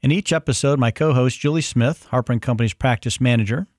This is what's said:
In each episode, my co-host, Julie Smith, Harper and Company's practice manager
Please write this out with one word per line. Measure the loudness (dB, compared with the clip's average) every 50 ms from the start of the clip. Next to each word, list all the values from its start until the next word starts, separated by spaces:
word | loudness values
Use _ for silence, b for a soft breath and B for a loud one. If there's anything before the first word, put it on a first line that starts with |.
In | 2 2 0
each | 0 0 0
episode, | -2 -2 0 -2 -2 0 2 0 2 2
my | 2 0
co-host, | 0 0 0 2 2 4 2 2 0 0
Julie | -2 -2 0 0
Smith, | -4 -2 0 0 0 0 0 -4 -8
Harper | -4 -2 -2 0 0
and | -2 -2
Company's | 0 -2 -2 0 0 -2 -2
practice | _ 0 0 0 0 -2 -6 -4 0
manager | 0 2 2 2 0 0 -2 -4 -6 _ _